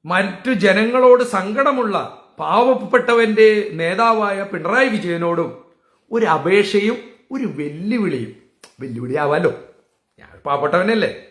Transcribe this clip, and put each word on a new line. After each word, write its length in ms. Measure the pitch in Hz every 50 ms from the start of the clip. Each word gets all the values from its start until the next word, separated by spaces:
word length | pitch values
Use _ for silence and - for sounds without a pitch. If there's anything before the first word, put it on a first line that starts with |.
| _
മറ്റു 480 | 160 175 185 196 196 - - - 254 254 185 180
ജനങ്ങളോട് 580 | 196 185 202 220 233 247 254 254 254 247 247 247 240 -
സങ്കടമുള്ള 600 | 190 185 202 214 269 277 285 277 254 240 208 190 160 123 98 - - _ _ _ -
പാവപ്പെട്ടവന്റെ 1080 | 156 156 180 214 247 262 254 - 208 180 - 240 196 233 240 233 233 214 214 214 220 220 214 208 202 214 165 160
നേതാവായ 560 | 165 170 190 196 233 226 226 220 208 202 196 196 196 202 202
പിണറായി 360 | 165 156 175 220 254 269 262 214
വിജയനോടും 560 | 202 - 175 170 170 170 170 170 170 165 120 - - - _ _ _ _ _ _ _ _ _
ഒരു 180 | 220 233 220 170 160
അപേക്ഷയും 640 | 147 135 175 190 208 202 - - 202 202 214 254 240 - - - _ _ _ 262
ഒരു 100 | 269 262 185 139 139
വെല്ലുവിളിയും, 720 | 147 147 147 160 185 208 247 240 202 175 147 123 113 104 - - _ _ _ _ - - _ -
വെല്ലുവിളിയാവാലോ, 720 | 131 131 113 117 123 123 131 151 147 143 147 160 175 139 - - - - _ _ _ _ _ _ _ _ _ _
ഞാൻ 120 | - - - - _ 143
പാവപ്പെട്ടവനല്ലേ 640 | 143 147 147 147 160 175 190 208 226 220 180 127 - - - -